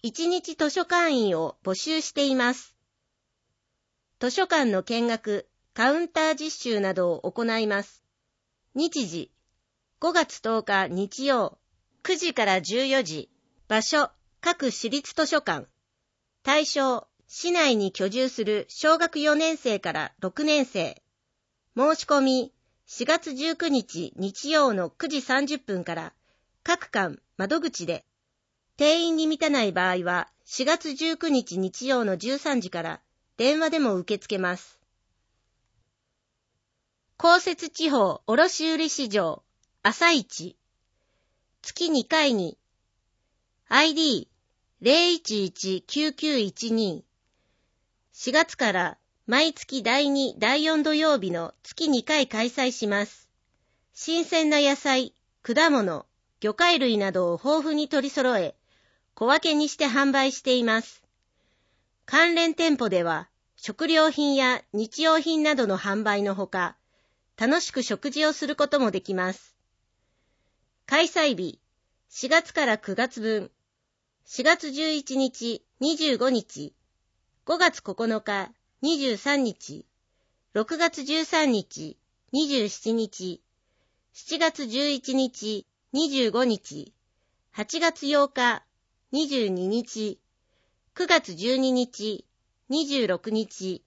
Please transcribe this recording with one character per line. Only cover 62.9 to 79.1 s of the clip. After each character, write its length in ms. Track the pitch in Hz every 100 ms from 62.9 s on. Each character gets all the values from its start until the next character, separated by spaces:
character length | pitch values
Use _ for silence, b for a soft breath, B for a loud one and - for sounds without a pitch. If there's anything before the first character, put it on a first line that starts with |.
| 180
は、 240 | 170 156 170 _ _
食 320 | _ - 208 320
料 240 | 320 311
品 240 | 294 294
や 280 | 277 254 247 -
日 320 | 208 220 -
用 160 | 320 320
品 240 | 311 320
な 100 | 302
ど 140 | 285 220
の 100 | 190
販 240 | 202 202
売 220 | 214 202
の 100 | 202
ほ 140 | 196 190
か、 280 | 190 175 - _ _ _ _ _ -
楽 240 | 226 330
し 100 | -
く 140 | -
食 260 | 247 202 285
事 160 | 277 302
を 60 |
す 120 | 302
る 120 | 285 294
こ 100 | 285
と 140 | 294
も 100 | 233
で 100 | 190
き 140 | -
ま 180 | 190 180
す。 220 | 190 _ _ _ _ _ _ _ _ _ _ _ _ _ _ -
開 200 | 285 330
催 300 | 349 302 190
日、 240 | 175 - _ _ _ _ _
四 200 | - 254
月 240 | 320 330
か 140 | - 277
ら 100 | 214
九 200 | - 196
月 240 | 254 240
分。 320 | 220 220 196 _ _ _ _ _ _ _
四 180 | _ -
月 300 | 262 339 302
十 180 | 269 311
一 260 | 302 277 262
日、 480 | 262 - 233 226 _ _
二 180 | 285 311
十 200 | 311 240
五 120 | 254
日、 440 | 247 - - 147 _ _ _ _ _ _ _
五 120 | - 320
月 260 | 349 -
九 120 | -
日、 580 | 185 226 220 - 202 190 _ _ _
二 180 | 285 320
十 180 | 269